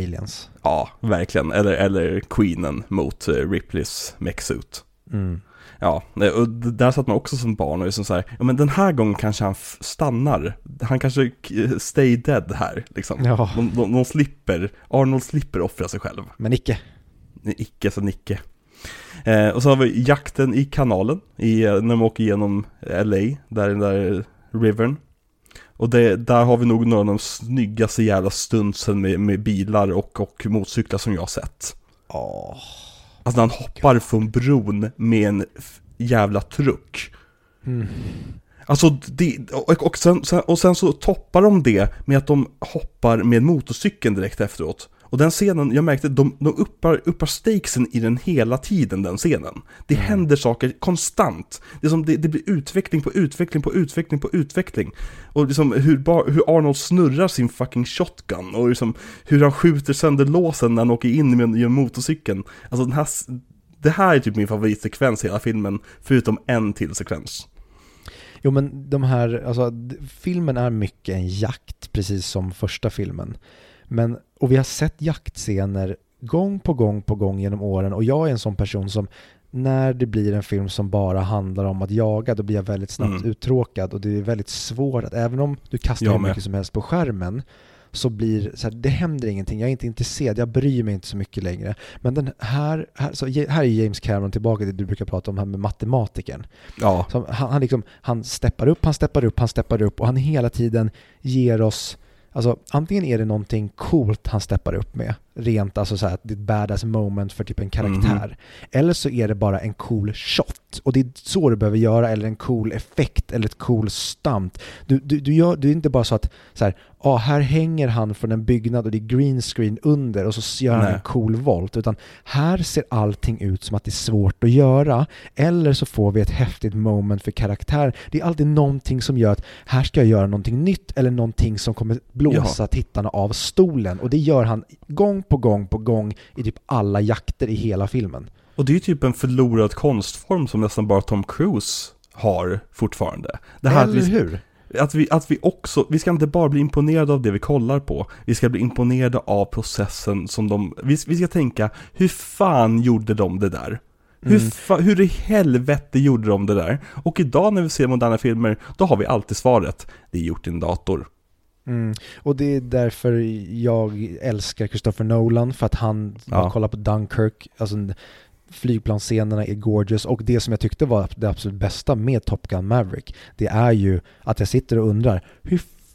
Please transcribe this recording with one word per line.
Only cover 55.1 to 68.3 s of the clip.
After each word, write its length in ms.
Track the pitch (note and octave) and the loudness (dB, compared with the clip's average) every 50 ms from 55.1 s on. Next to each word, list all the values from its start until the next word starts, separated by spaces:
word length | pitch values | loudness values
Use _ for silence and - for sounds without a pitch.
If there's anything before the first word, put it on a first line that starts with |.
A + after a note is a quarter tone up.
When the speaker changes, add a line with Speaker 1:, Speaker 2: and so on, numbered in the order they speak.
| - - - - - | -12 -14 -20 -6 -2
Speaker 2:
Och 140 | D3 D3 | 0 0
liksom 260 | C3+ C#3+ C#3+ D#3 C#3 G#2+ | 2 2 2 2 2 4
hur 260 | C3+ C3+ D3+ D#3+ C3+ | 4 4 4 4 4
ba-, 260 | C#3 E3 E3+ E3+ - | 4 4 4 4 4
hur 300 | - C#3+ D#3+ - - D#3+ E3 | 2 2 2 4 4 4 4
Arnold 180 | D3+ D3 C#3 | 4 4 2
snurrar 520 | C#3 - - F3 F3+ F3 D3 C3 D3 F#3 F#3 | 0 0 0 4 4 4 4 4 4 2 0
sin 200 | - - B2 A#2 | 2 0 0 0
fucking 360 | - - B2 B2 - A#2+ A#2 | 0 -4 -6 -4 -2 -2 -4
shotgun. 720 | - - - F3+ - - - - - F#2+ F2 F#2 F#2 F#2 | -2 -2 -4 -4 -4 -4 -10 -10 -10 -8 -8 -8 -6 -2
Och 140 | A2 B2 A#2+ | 2 2 2
liksom 260 | A#2+ - C3 A2+ A2+ - - - - - - | 2 2 0 -2 -2 -4 -10 -18 -20 -20 -2
hur 180 | - D3+ C#3+ D3 | 2 4 6 6
han 100 | C#3+ C#3 | 6 4
skjuter 400 | - - E3+ D#3+ C#3+ C#3 - C#3 | 4 4 4 4 2 0 -2 -2
sönder 320 | C#3 - D#3+ C#3+ C#3 C#3 | 2 2 2 4 4 4
låsen 500 | C#3 D3+ F3 F3+ E3 D3 - - A#2 A#2 | 4 4 2 2 0 0 0 2 2 4
när 60 | A2+ | 4
han 100 | A#2 A#2+ | 4 4
åker 180 | A#2 A2+ - B2 | 2 2 2 0
in 280 | A#2 D#3 D3+ C3+ B2 | 2 4 4 4 4
med 80 | A#2+ A#2+ | 4 4
en, 120 | A#2 A2 | 4 2
i 60 | A2+ A#2+ | 2 2
en 100 | A#2+ B2 | 4 4
motorcykeln. 720 | C3+ C#3 A#2 - - A#2+ - D#3+ - - - G2+ F#2+ G2+ - - - - - | 2 2 0 -2 -4 -4 -4 -4 -4 -4 -6 -6 -6 -8 -12 -16 -20 -14 -6
Alltså, 140 | - B2 B2+ | -4 -2 -2
den 80 | B2+ B2+ | 0 0
här 100 | D3+ D3+ | -2 -2
s-, 240 | D3 - - - - B2+ - - _ _ _ _ _ _ _ | -4 -4 -8 -10 -10 -12 -14 -14 _ _ _ _ _ _ _
det 120 | - D3 | 0 2
här 240 | D#3 G3 G3 F#3 E3 | 2 4 4 4 4
är 40 | C#3 | 4
typ 160 | A#2+ A2+ G#2 | 2 2 0
min 120 | A2 G#2 G2+ | -2 -2 -2
favoritsekvens 760 | A2 G#2 G#2+ A2 G#2 - - A2+ - - C#3 C3 A2+ G#2 - | -2 0 0 0 0 -2 -4 -8 -4 0 0 0 0 0 -2
i 40 | G#2+ | -4
hela 100 | F#2+ G#2+ | -4 -4
filmen, 400 | - A#2+ A2 A2 G#2 G2+ G2 G2+ - - - - - | -2 -2 -2 -2 -2 -2 -4 -6 -8 -12 -18 -20 -2
förutom 360 | - C#3 B2+ A2+ - G#2+ - - | 2 2 2 4 2 -2 -2 -2
en 260 | - B2+ A#2 A2 G#2 G2+ | -2 -2 0 0 -2 -2
till 220 | - - D2+ - | -4 -6 -6 -6
sekvens. 540 | - F#2 - F2+ D#2+ - - - - - - _ - - - _ _ _ _ _ _ _ - - - - - | -8 -8 -8 -8 -8 -8 -12 -16 -16 -16 -18 _ -20 -20 -20 _ _ _ _ _ _ _ -20 -20 -20 -20 -20